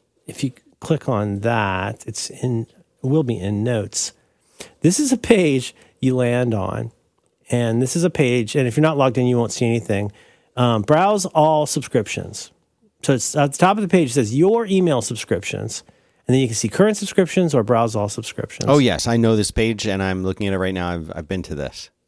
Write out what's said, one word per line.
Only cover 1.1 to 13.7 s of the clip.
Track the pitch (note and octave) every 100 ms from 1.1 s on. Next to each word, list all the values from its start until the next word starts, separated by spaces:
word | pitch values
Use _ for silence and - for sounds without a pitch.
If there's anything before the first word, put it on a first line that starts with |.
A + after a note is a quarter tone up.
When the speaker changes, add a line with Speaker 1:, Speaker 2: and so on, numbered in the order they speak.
| G#2+ G#2 G2+
Speaker 1:
that, | A2+ A2+ G2+ F#2 G2+ A2+ -
it's | - -
in, | - B2+ A#2 A#2 _ _ _
it | C3
will | D#3
be | B2 G#2
in | F#2+ G#2
notes. | A2+ A2+ F#2+ - - - _ _ _ - - _
This | E3 F#3+
is | C#4+
a | B3+
page | - G#3+ D#3+ C3+ - - _ _
you | C3 B2+
land | B2 A#2+ A#2+
on, | G#2+ F#2 A#2 A#2 - _ _ _ _ -
and | B2 A#2 A#2
this | B2+
is | E3+
a | E3+
page, | - B2+ B2 A2 D3
and | B2
if | D3
you're |
not | D#3 C#3+
logged | C3 B2+
in, | B2
you | A#2+
won't | A2+
see | -
anything. | A#2+ A#2 - G2+ G#2 - _ _ _ -
Um, | B2 A2
browse | G2+ D#3 G3 G#3 F3+
all | D#3+ D#3 D3+ D3
subscriptions. | D3 - B2+ G2+ F#2+ F2 - - _ _ _ _ _
So | -
it's | C3 - D3+
at | C#3+
the | -
top | F#3